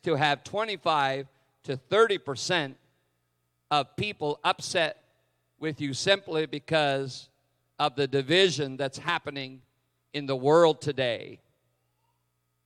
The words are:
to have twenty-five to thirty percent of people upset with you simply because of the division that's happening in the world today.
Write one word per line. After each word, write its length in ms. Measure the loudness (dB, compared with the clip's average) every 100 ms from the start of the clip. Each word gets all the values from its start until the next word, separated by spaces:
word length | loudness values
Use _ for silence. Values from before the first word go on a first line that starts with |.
to 140 | -2 0
have 260 | 2 0
twenty-five 880 | -4 -6 -4 -4 0 0 0 -2 -10 _ _ _
to 140 | -8 -8
thirty 420 | 0 2 4 0
percent 580 | -6 -6 -2 -2 -2 -8 _ _ _ _ _ _ _ _ -2
of 240 | -2 -2
people 460 | -4 -6 -4 -6 -2
upset 640 | -2 -2 -2 0 -2 -4 _ _ _ _ _ _
with 200 | -8 -6
you 140 | -6
simply 520 | -2 0 0 0 -4 -4
because 840 | -6 -2 0 2 0 -4 -10 -18 _ _ _ _ -2
of 160 | -2
the 140 | 0 0
division 680 | 0 2 4 4 2 -6 -4
that's 220 | -6 -6
happening 640 | -4 -4 -6 -10 -12 -16 _ _ _ _ _
in 140 | -8 -4
the 80 |
world 460 | 0 6 8 8 4
today. 580 | -2 -2 -2 -2 -8 -18 _ _ _ _ _ _ _ _ _ _ _ _